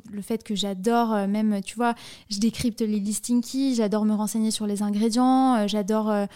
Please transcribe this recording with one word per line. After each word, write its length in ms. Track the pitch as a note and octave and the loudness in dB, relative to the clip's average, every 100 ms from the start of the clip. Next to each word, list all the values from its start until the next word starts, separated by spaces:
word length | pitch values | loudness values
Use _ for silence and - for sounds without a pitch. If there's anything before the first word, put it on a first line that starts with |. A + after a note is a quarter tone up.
| - | -12
le 100 | G3+ | -10
fait 220 | F#3+ A3+ | -6 -6
que 100 | - | -4
j'adore, 600 | G3+ G3+ F#3+ G#3+ A#3 A#3 | -4 -4 -2 0 2 2
euh, 140 | G#3 G3 | 0 0
même, 340 | G#3+ A3 G3+ | 0 0 -2
tu 120 | - G#3+ | -4 -2
vois, 180 | A#3+ A#3 - - - | -2 -2 -10 -20 -10
je 100 | G3+ | -2
décrypte 420 | A3+ - B3 A3+ | -2 0 -2 -2
les 180 | A3 G#3 | -2 0
listing 420 | G3+ G#3 - A#3+ | -2 -4 -2 -2
key, 320 | A#3 C4 C4+ | 0 -2 0
j'adore 300 | A#3 G#3 G#3 | 2 0 2
me 100 | G#3+ | 2
renseigner 380 | G#3+ G#3+ A3+ A3 | 0 0 0 -2
sur 160 | G#3+ G#3 | -2 -2
les 140 | G3+ | -2
ingrédients, 720 | G#3 G3+ A3+ A#3 B3+ C4 C4 A#3 | -2 0 2 4 4 6 4 4
euh, 120 | G#3 | 2
j'adore, 420 | G#3 G3 G#3+ G#3+ | 0 0 0 2
euh, 140 | G#3 G3+ | 0 -2